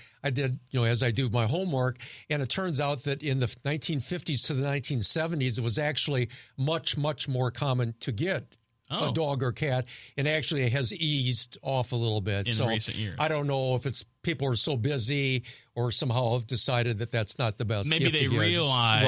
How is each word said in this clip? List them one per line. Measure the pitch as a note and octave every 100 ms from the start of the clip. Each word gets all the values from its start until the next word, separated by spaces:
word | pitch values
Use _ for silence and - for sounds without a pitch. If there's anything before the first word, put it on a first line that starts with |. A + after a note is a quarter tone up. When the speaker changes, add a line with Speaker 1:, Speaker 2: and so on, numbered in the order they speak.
| - -
Speaker 1:
I | C#3+
did, | C3 C3 B2+ -
you | B2+
know, | A#2
as | A#2
I | B2
do | G#2+ B2+
my | A#2+ A2
homework, | E3+ F#3+ C3+ B2+ B2+ - - -
and | D3
it | C3
turns | - F#3 C#3
out | C#3+ C#3
that | C#3+ C#3
in | D3 C3+
the | B2 -
nineteen | C#3 D3+ - D3
fifties | - F3+ - C3+
to | -
the | C3+
nineteen | C#3+ C#3 - C3
seventies, | G2 D#3+ E3 E3 B2+ A#2
it |
was | A#2 A2
actually | D3 D3 - C3+ A#2 - - -
much, | C#3 D#3+ - -
much | D3 C#3+ -
more | B2+ B2+
common | - D3 B2+ A#2 A2+
to | -
get | G#2 F3 D3+ - _ _ _ -
Speaker 2:
Oh. | F3 -
Speaker 1:
a |
dog | D#3+ D3 C3+
or | B2+
cat, | - D3+ B2+ B2+ - - -
and | C#3
actually | D#3 - D3
it | B2+
has | C#3 A#2+
eased | E3 D#3 D3 B2+ B2 - -
off | C#3+ C3 A#2+
a | A#2+
little | A#2 G#2+
bit. | G2 G2+ G2+
Speaker 2:
In |
Speaker 1:
So | A2 A2+
Speaker 2:
recent | A2 - -
years. | G#2+ A2
Speaker 1:
I | D#3
don't | D3+ C#3+
know | C3+ C3 B2+
if | C3
it's | - - _
people | - D#3+ C3+
are | A#2
so | - C3+
busy | C3+ C#3+ A2 C#3+ C#3 B2+ - - _
or | A#2+ A#2+
somehow | - C#3 A#2+ A#2
have | B2 A2+
decided | A#2+ - B2 A#2+ G#2+
that | A#2
that's | A#2+ G#2+ -
not | A#2 -
the |
best | G#2+ G#2+ C3+
Speaker 2:
Maybe | D#3+
Speaker 1:
gift | -
Speaker 2:
they | D3+
Speaker 1:
to | C#3
give. | -
Speaker 2:
realize | - E3+ D3 B2+ A#2 A2